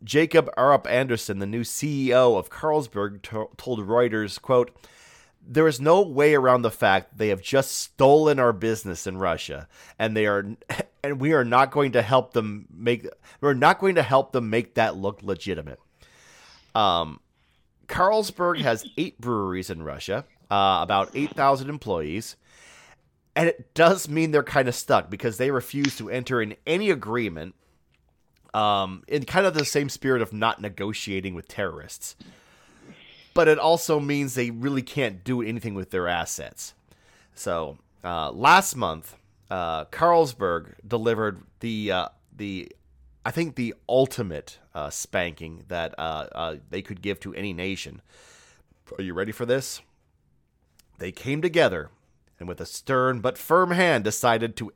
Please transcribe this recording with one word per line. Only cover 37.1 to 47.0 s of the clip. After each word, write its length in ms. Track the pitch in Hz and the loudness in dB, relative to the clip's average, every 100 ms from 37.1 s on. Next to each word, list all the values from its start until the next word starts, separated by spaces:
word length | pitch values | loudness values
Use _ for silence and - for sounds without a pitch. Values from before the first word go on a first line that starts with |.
| _ _ | _ _
So, 440 | - - 85 76 - _ _ | -10 -6 -4 -6 -10 _ _
uh, 280 | 90 85 76 | -8 -4 -4
last 420 | 64 135 180 190 131 | 2 6 6 4 -2
month, 400 | 98 80 - - _ _ _ | -4 -4 -12 -20 _ _ _
uh, 340 | 95 85 80 76 | -6 -4 -6 -8
Carlsberg 880 | - 170 170 156 120 95 85 82 - 104 | 0 4 4 4 0 -4 -2 -6 -18 -6
delivered 540 | 117 113 110 107 90 - _ | -2 0 0 -2 -6 -16 _
the, 320 | 117 110 104 | -8 -6 -2
uh, 160 | 90 85 - _ - | -2 -4 -10 _ -14
the, 360 | 104 95 - - _ _ _ _ | -10 -10 -12 -20 _ _ _ _
I 60 | 117 | -8
think 240 | 165 170 | -6 -6
the 200 | 131 120 - - | -6 -8 -8 -2
ultimate, 720 | 127 135 - 104 76 - - _ | 0 0 -2 -8 -8 -14 -20 _
uh, 160 | 85 73 | -12 -10
spanking 720 | - - 98 87 78 80 82 - | -10 -6 -4 -4 -8 -16 -16 -10
that, 260 | 87 82 - | -8 -8 -6
uh, 300 | 80 78 71 | -8 -8 -10
uh, 240 | - 82 78 - | -10 -10 -10 -12
they 120 | 101 | -12
could 200 | 95 92 | -10 -10